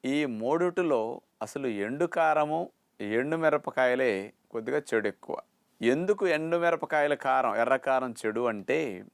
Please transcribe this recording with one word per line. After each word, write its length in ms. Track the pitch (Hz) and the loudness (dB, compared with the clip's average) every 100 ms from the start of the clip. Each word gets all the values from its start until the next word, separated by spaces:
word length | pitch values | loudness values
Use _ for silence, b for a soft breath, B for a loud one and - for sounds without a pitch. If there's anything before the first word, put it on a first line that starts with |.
| 131 | 0
ఈ 200 | 143 143 | 0 -2
మూడిటిలో 960 | 110 117 160 180 175 170 127 110 - _ _ | -2 -2 0 0 0 0 0 0 -8 _ _
అసలు 260 | 107 139 135 | -8 -4 -4
ఎండు 380 | 104 104 139 170 | -2 -4 -2 -2
కారము, 640 | 170 160 151 151 156 180 _ _ _ | 2 2 2 0 -2 -6 _ _ _
ఎండు 340 | - 113 139 165 | -2 0 0 2
మిరపకాయలే 960 | 160 147 - - 127 123 131 95 101 _ _ | 2 2 -2 0 2 2 2 0 -4 _ _
కొద్దిగా 300 | 117 113 147 143 | -8 -2 -4 0
చెడు 140 | 113 104 | 0 0
ఎక్కువ. 300 | - - - _ _ _ _ | -6 -10 -10 _ _ _ _
ఎందుకు 460 | 113 139 190 208 190 | 2 2 2 2 2
ఎండు 300 | 151 160 170 | 2 0 2
మిరపకాయల 560 | 170 165 147 151 147 | 2 0 0 0 2
కారం, 420 | 143 139 131 127 107 | 0 2 2 2 2
ఎర్ర 200 | 117 131 | 2 2
కారం 400 | 139 131 127 113 110 | 2 0 0 -4 -4
చెడు 220 | 110 120 | 0 -2
అంటే 580 | 107 98 123 117 90 101 | -2 -2 -2 -2 -8 -14